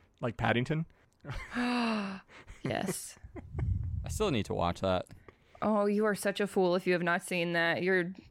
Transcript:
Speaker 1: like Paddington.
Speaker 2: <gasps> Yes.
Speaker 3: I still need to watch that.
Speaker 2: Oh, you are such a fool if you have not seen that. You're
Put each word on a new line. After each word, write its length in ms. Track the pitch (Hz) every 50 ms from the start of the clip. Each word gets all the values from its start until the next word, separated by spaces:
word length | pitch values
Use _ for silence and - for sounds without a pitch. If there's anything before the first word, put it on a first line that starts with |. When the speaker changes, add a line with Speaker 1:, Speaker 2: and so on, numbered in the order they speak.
| - _ _ -
Speaker 1:
like 160 | - 120 - -
Paddington. 500 | 120 113 110 117 123 - 156 156 165 - - _ _ _ _ _ - 147 127 - - - -
Speaker 2:
<gasps> 0 | 247 240 247 247 240 233 226 220 214 202 196 196 190 - - - - - - - - -
Yes. 540 | - - - - 185 165 - - - - - - - - - - - - - - - - - - - - - -
Speaker 3:
I 40 | -
still 220 | - - 214 208
need 140 | 147 107 95
to 80 | - -
watch 280 | 101 87 87 87 -
that. 240 | - 95 92 90 - - - - - - - _ _ _ - -
Speaker 2:
Oh, 240 | - 208 220 208 202
you 200 | 208 208 208 214
are 100 | 214 202
such 240 | - - 208 190 -
a 80 | 208 190
fool 280 | - 208 185 180 175
if 100 | 185 - 185
you 60 | 180
have 100 | 170 175
not 200 | 175 170 190 -
seen 300 | - 185 180 170 175 170
that. 300 | 170 165 170 165 123 175
You're 280 | 180 190 185 175 175 190 - - -